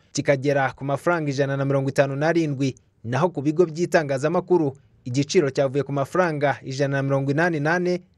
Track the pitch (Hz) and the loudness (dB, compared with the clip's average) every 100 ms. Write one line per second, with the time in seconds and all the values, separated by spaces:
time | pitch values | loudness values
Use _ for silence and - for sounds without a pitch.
0 | _ - 143 143 139 139 131 - 139 139 | _ -4 0 2 2 0 0 -4 -6 -2
1 | - 170 151 135 139 139 139 139 135 135 | 0 0 0 -2 -2 0 0 0 0 0
2 | 139 139 156 170 160 135 135 - _ _ | 0 0 0 2 0 0 -2 -4 _ _
3 | 110 127 175 180 139 156 175 156 175 175 | -4 0 0 0 -2 2 0 0 0 0
4 | 147 135 151 175 170 180 147 - _ _ | 0 -2 0 0 2 2 2 -4 _ _
5 | - 123 143 190 139 131 139 135 135 139 | -6 -2 2 2 2 2 0 0 -2 -2
6 | 139 175 180 151 143 123 - 131 139 139 | -2 0 0 2 0 -2 -6 -2 -2 0
7 | 135 139 139 139 175 160 147 175 180 175 | 0 0 0 0 0 0 0 0 0 -2
8 | - | -6